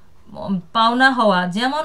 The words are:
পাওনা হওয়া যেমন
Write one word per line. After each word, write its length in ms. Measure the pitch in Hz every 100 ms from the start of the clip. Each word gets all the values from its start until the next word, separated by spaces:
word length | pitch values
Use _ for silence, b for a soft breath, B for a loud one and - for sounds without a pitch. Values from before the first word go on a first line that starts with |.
| b - - - - 190 -
পাওনা 380 | 233 226 240 269
হওয়া 360 | 254 214 180 180
যেমন 360 | 185 254 294